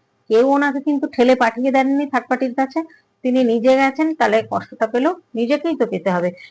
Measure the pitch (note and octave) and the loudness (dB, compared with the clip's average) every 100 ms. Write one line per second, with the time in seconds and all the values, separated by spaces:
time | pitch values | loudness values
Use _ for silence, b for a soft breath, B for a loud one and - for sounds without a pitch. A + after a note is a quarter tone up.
0 | _ _ - A3 C4+ C#4+ C#4+ C4+ D4 C#4+ | _ _ 0 2 4 2 0 -2 -2 -2
1 | D4 - B3 B3+ A3+ A#3+ C4+ C4+ C4 C#4 | -2 2 2 2 0 0 0 2 2 0
2 | C#4+ C4 - B3+ C4 B3+ C4 D#4+ E4 B | -2 -4 -2 -2 -2 -2 -4 -4 -8 B
3 | _ _ B3+ B3+ B3 A#3 B3+ C4 C4+ C4+ | _ _ -2 2 2 2 4 4 2 0
4 | D#4 D#4 A3 A3 A3 G3 - - A3 A#3+ | -2 0 0 0 -2 -6 -8 -6 -4 0
5 | D4 F4+ _ A3+ A#3 D4 E4 D#4 A#3 F#3 | -2 -2 _ -4 -2 0 -2 -2 -2 -2
6 | G3 F3+ F3 F3+ B | -2 -2 -2 -6 B